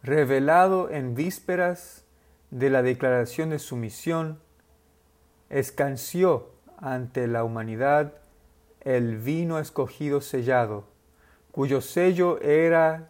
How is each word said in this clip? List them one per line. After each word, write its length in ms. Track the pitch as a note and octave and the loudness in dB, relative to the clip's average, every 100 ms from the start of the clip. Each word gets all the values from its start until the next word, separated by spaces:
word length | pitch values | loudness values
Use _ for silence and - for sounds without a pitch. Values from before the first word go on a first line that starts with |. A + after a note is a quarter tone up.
revelado 880 | - D3+ C#3 C3+ C#3 E3 F#3+ F#3+ F3+ | 0 0 2 2 4 6 6 2 -2
en 240 | D3+ B2+ A#2+ | -4 -6 -4
vísperas 880 | E3 F#3 - F3+ F3+ F3 - - _ _ _ _ _ | -4 -4 -4 -2 0 -4 -10 -20 _ _ _ _ _
de 180 | C3 C3+ | -2 2
la 140 | C3 | 2
declaración 680 | B2+ B2+ C3 B2 A#2+ - D#3+ | 2 0 2 2 0 -4 -4
de 80 | D3+ | -4
su 180 | - B2 | -6 -8
misión, 640 | A2+ - - E3 D#3+ D#3 _ _ _ _ _ _ _ _ _ _ _ | -8 -8 -4 -4 -4 -10 _ _ _ _ _ _ _ _ _ _ _
escanció 1000 | C#3 C3 - C#3+ C3+ - F3 F#3 C#3 - _ _ - | -4 -4 -2 -4 -4 -8 0 2 2 -2 _ _ -14
ante 480 | C#3 B2+ B2 C3 B2 | -8 -6 -6 -4 -2
la 180 | A#2 | -2
humanidad 720 | A#2 A2+ A2+ A2 C3+ D3 D3+ - _ _ _ _ _ _ - | -2 -4 -8 -2 2 2 0 -8 _ _ _ _ _ _ -2
el 320 | B2+ A#2 A2 | 0 0 -4
vino 400 | A2+ D#3+ E3+ D#3+ | -4 -2 -2 -4
escogido 640 | D3+ - C3 - D3 C#3 | -6 -4 -4 -4 -2 -2
sellado, 640 | C#3 C3+ A#2+ B2+ A2+ G#2 G2+ _ _ _ _ _ _ | -2 -4 2 2 2 -4 -12 _ _ _ _ _ _
cuyo 300 | - C#3 C3+ | -4 0 0
sello 580 | - - F3+ F3+ F3+ D#3+ | -2 0 2 4 2 0
era 680 | - D3+ E3 E3 D#3+ D#3+ D#3+ | 2 4 6 4 4 0 -10